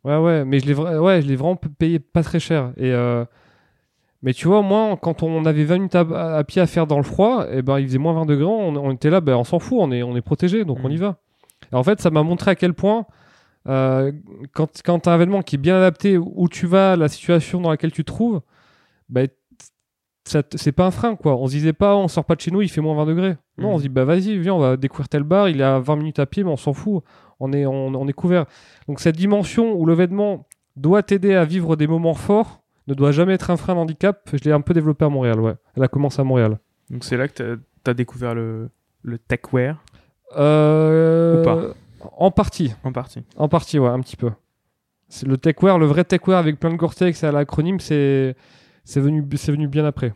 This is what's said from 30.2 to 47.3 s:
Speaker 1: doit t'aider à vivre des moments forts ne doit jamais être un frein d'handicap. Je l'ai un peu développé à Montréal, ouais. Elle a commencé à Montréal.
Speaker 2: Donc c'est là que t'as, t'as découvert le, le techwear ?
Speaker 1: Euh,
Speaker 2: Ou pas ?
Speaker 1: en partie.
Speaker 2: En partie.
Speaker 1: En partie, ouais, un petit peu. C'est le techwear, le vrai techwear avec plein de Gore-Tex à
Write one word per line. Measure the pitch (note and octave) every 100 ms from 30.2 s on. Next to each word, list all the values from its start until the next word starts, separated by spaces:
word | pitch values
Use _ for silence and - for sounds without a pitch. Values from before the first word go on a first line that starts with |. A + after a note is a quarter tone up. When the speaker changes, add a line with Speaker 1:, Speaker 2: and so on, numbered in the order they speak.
| G#3 F#3 - _ _ -
Speaker 1:
doit | D3 G3+
t'aider | G3 G3 G3
à | F#3+
vivre | D#3 F#3 E3
des | D#3 D3+
moments | E3 E3+
forts | D#3 - G#3 A3 - _ _ -
ne |
doit | C3+ C#3+
jamais | D3 F3+
être | F#3 -
un | F3
frein | -
d'handicap. | F3+ D#3+ D#3 G3 G3+ -
Je | C#3+
l'ai | D3
un | D3
peu | -
développé | E3+ D#3 D3
à | D3+
Montréal, | C#3 B2 A2
ouais. | A2 - _
Elle | -
a | C3
commencé | C#3 C#3+ C#3
à |
Montréal. | C3 B2+ A2 G#2+ _ _ _
Speaker 2:
Donc | B2
c'est | - B2
là | C#3+
que |
t'as, | - A2+ A#2 - _
t'as | -
découvert | A#2+ B2 B2 A#2+
le, | A#2 A2+ A2 A#2 _ _ _
le | - A2+
techwear ? | _ A#2+ - B2+ B2 D3+ _ _ _ _ _ -
Speaker 1:
Euh, | D3 D3+ D3+ D#3 D#3 D#3+ D#3+ E3 E3 E3
Speaker 2:
Ou |
pas ? | E3 E3 - - _ - - -
Speaker 1:
en | F#3
partie. | E3+ G3+ - C#3+ G#2+
Speaker 2:
En | C3
partie. | B2+ B2+ - A#2+ -
Speaker 1:
En | D3+
partie, | E3 - D3+
ouais, | B2
un | B2+
petit | B2+ -
peu. | A#2+ G#2+ _ _ _ _ _ _ _
C'est | - C3+
le | C3+
techwear, | E3 - F#3+ F3+
le |
vrai | D3+ D3+
techwear | F3 F3+ - F#3
avec | D#3 D3
plein | E3
de | E3
Gore-Tex | D#3+ - F3+ D#3+
à | D#3